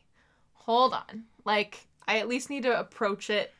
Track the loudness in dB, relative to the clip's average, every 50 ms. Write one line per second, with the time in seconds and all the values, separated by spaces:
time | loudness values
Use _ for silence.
0 | _ _ _ _ _ _ _ _ _ _ _ _ -4 0 4 4 4 4 4 0
1 | -6 -8 -14 -14 -14 -16 _ _ -2 0 0 0 0 -2 -6 -20 -20 _ _ _
2 | -2 0 0 0 0 0 -2 -2 -4 -4 -6 -2 0 0 0 0 -2 -6 -6 -2
3 | -2 -2 -2 -2 -2 0 0 0 0 -2 -8 _